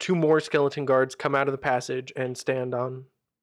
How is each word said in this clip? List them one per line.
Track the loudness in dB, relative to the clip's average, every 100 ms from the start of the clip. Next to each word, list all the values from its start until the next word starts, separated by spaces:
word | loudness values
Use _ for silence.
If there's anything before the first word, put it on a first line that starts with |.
two | -2 2
more | 4 4
skeleton | 2 2 0 0
guards | 2 4 2
come | 0 0 2
out | 0
of |
the | -2
passage | 0 -2 -2 -8 -8 -6
and | -6 -6
stand | -4 -2 -2
on | -4 -4 -8 -16 _ _ _